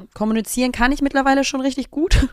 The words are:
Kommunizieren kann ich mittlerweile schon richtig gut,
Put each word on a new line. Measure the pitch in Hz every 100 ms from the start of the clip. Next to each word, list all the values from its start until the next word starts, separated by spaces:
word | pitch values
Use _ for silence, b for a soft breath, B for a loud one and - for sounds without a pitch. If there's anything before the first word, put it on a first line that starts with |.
| 185
Kommunizieren | - 214 226 208 240 254
kann | 247 240
ich | 285
mittlerweile | 277 277 269 269
schon | 269 269
richtig | 262 262 -
gut, | 285 370 - 262